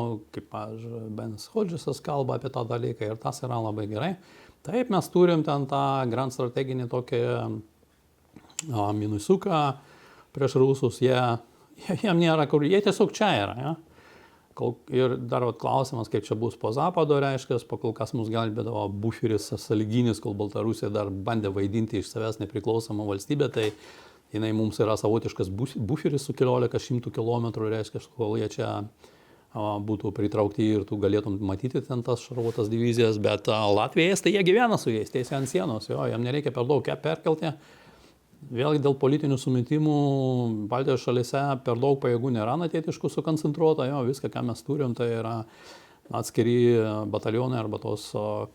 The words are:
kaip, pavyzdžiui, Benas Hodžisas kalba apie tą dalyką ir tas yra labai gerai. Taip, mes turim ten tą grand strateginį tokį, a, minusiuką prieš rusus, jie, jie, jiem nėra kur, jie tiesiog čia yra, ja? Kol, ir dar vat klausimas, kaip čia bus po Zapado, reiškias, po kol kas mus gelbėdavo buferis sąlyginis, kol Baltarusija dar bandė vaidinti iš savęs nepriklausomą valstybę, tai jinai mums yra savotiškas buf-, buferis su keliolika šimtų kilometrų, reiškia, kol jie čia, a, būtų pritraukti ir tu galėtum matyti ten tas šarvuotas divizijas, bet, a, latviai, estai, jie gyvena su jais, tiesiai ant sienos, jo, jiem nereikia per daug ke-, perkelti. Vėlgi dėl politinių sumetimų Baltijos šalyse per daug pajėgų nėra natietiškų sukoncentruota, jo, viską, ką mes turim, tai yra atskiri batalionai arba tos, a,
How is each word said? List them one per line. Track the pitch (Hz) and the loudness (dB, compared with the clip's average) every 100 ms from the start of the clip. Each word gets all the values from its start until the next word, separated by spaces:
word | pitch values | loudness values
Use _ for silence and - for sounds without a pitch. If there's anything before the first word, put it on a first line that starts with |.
| 117 110 - | -2 -6 -10
kaip, | - - | -14 -12
pavyzdžiui, | 107 107 113 117 117 110 | -10 -10 -12 -10 -10 -10
Benas | 107 113 107 - | -8 -8 -10 -6
Hodžisas | 220 202 165 - 131 | -2 -2 -4 -6 -6
kalba | - 143 127 123 | -4 -2 -2 -2
apie | 135 | -4
tą | 127 | -6
dalyką | 117 120 120 117 107 | -4 -4 -4 -4 -6
ir | 113 | -6
tas | 139 135 | -6 -6
yra | 127 120 | -4 -4
labai | 110 107 104 | -4 -4 -4
gerai. | 107 160 185 - - - _ | -4 -4 -6 -12 -20 -20 _
Taip, | - 220 247 | -6 -2 0
mes | 190 - | 0 2
turim | 175 180 165 | 4 6 6
ten | 151 143 131 | 2 0 0
tą | 139 139 135 | 0 0 0
grand | 127 117 131 | 0 0 -2
strateginį | - 127 139 131 127 120 | -2 -4 -2 -4 -4 -4
tokį, | 127 - 120 120 120 113 107 - _ _ _ _ _ _ - - - | -4 -2 0 0 0 -2 -6 -10 _ _ _ _ _ _ -20 -18 -12
a, | 160 113 104 | -4 -2 0
minusiuką | 107 107 104 - 190 202 160 143 135 - - - - - | 0 -2 -2 2 2 2 2 2 -2 -10 -20 -20 -20 -10
prieš | - 135 131 | -2 2 4
rusus, | 135 135 123 - | 4 4 0 2
jie, | 127 127 123 117 - _ _ - | 2 4 2 0 -6 _ _ -12
jie, | - 180 | -6 -2
jiem | 214 170 | 2 4
nėra | 170 160 147 | 4 4 4
kur, | 151 | 2
jie | 147 190 | 4 4
tiesiog | 202 185 190 | 4 2 2
čia | - 214 | 2 2
yra, | 135 101 110 | 2 0 -2
ja? | 135 160 - - - - - _ _ | -6 -6 -10 -20 -20 -20 -20 _ _
Kol, | - 120 120 - | -4 -4 -4 -2
ir | 127 131 131 | 2 2 0
dar | 123 131 | -2 0
vat | 123 110 | 0 -2
klausimas, | 127 123 127 117 110 | 0 0 0 -4 -2
kaip | 113 | -2
čia | - | -2
bus | 107 113 - | -2 -2 -2
po | 110 | -4
Zapado, | 120 165 180 151 143 | 0 0 2 4 4
reiškias, | 139 131 - 123 - | 2 -2 -2 -4 -4
po | 117 | -4
kol | 120 | -4
kas | 107 110 123 | -4 -4 -4
mus | 110 | -2
gelbėdavo | 113 113 107 110 110 104 | -2 -2 -2 -4 -4 -4
buferis | 101 110 - 117 104 - | -4 -4 -2 0 0 -2
sąlyginis, | 107 - 110 107 120 120 107 | -8 -2 0 2 2 2 0
kol | 113 | -4
Baltarusija | 101 104 107 107 107 104 | -4 -4 -2 -2 -2 -2
dar | 104 101 | -2 -2
bandė | 98 101 117 101 | -4 -2 -2 0
vaidinti | 98 101 110 110 104 | 0 0 0 -2 -2
iš | - | -4
savęs | 117 110 107 | -4 -4 -4
nepriklausomą | 98 110 110 113 110 104 | -6 -4 -2 -2 -2 -6
valstybę, | 104 98 - 147 131 | -4 -4 -2 0 0
tai | - 107 107 - - - - _ | 0 -2 -2 -14 -20 -20 -20 _
jinai | 107 110 110 | -4 0 2
mums | 110 - | 0 2
yra | 110 107 | 2 2
savotiškas | 110 113 110 - 92 | 2 0 0 -4 -4
buf-, | 95 131 - | -4 -4 -4
buferis | 104 151 165 143 - | -2 0 0 -2 -2
su | 127 | 0
keliolika | 127 123 120 120 | 2 2 2 -2
šimtų | - 123 113 | -2 -4 -4
kilometrų, | 113 113 120 117 110 110 | -4 -2 0 -2 -2 -2
reiškia, | 110 104 113 - - | -2 -4 -10 -10 -6
kol | 107 110 | -2 -2
jie | 107 - | -4 -4
čia, | 110 104 107 - - - - - _ | -4 -4 -8 -12 -20 -20 -20 -20 _
a, | 117 107 104 | -6 -4 -2
būtų | 104 107 113 95 | -2 -2 -4 -2
pritraukti | 104 104 101 101 107 | 0 2 0 2 2
ir | 107 98 | 2 0
tu | 104 | 0
galėtum | 98 104 104 98 101 | 2 2 0 -2 -2
matyti | 95 127 131 123 | -2 -2 -4 -4
ten | 127 | -4
tas | 120 120 | -2 -4
šarvuotas | - 123 117 113 107 | -4 -4 -2 0 0
divizijas, | 113 120 117 113 107 | 2 2 4 4 4
bet, | 107 104 - | 2 0 2
a, | 110 107 | 2 4
latviai, | 101 120 - 160 190 | 4 4 4 4 4
estai, | 196 | 2
jie | 202 175 | 4 6
gyvena | 202 247 196 | 6 6 2
su | - | 0
jais, | 110 - | -2 0
tiesiai | 143 120 139 | -2 -2 -2
ant | 135 | -2
sienos, | 180 185 110 - | -2 -2 -4 -4
jo, | 127 131 | -4 -2
jiem | 113 120 | -2 -2
nereikia | 147 143 | -2 -2
per | 123 123 | 0 2
daug | 143 | 2
ke-, | - 143 147 | 0 -2 -2
perkelti. | 160 175 156 160 - - - - - - _ _ - 139 | -2 0 0 -2 -6 -12 -20 -20 -20 -20 _ _ -20 -8
Vėlgi | 123 143 151 | 0 2 4
dėl | 139 139 | 4 4
politinių | 135 147 143 131 | 4 4 2 0
sumetimų | - 127 120 151 156 147 143 139 131 127 120 110 104 | 2 0 2 2 4 4 4 2 2 2 0 -2 -2
Baltijos | 123 135 127 - | 0 2 0 2
šalyse | 123 120 139 143 131 | 0 0 0 0 -2
per | 127 117 | 0 2
daug | 139 139 | 2 2
pajėgų | 139 120 131 | 2 2 2
nėra | 117 107 147 | 0 0 0
natietiškų | 170 165 160 160 151 | -2 -2 -4 -4 -4
sukoncentruota, | - 151 156 156 147 160 151 131 | -2 -2 0 0 4 4 4 0
jo, | 143 123 | 0 -2
viską, | - 123 | -2 -4
ką | 120 123 | -4 -4
mes | 110 | -4
turim, | - 147 131 | -4 -2 -2
tai | 117 120 113 | 0 -2 -2
yra | 113 113 110 - - - - - - | -2 -4 -8 -14 -20 -20 -20 -20 -8
atskiri | 113 120 - 117 120 120 117 110 107 104 | -6 -2 2 4 6 6 6 4 0 -2
batalionai | 104 117 113 127 127 | -4 -2 0 0 -2
arba | 110 104 | -4 -4
tos, | 110 107 - | -4 -6 -4
a, | 113 107 104 107 | -6 -4 -4 -6